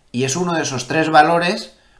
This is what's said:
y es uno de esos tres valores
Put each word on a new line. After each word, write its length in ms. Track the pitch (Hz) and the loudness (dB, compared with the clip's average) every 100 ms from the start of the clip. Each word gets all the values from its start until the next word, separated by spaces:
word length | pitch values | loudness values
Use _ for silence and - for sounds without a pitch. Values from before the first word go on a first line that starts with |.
| _ | _
y 120 | 120 | -6
es 120 | 131 160 | -4 -2
uno 180 | 180 | -4
de 80 | 165 | -4
esos 240 | 131 131 - | -4 -6 -4
tres 240 | 156 160 | -2 2
valores 640 | 156 156 170 175 220 - - _ | 4 4 4 0 -4 -8 -20 _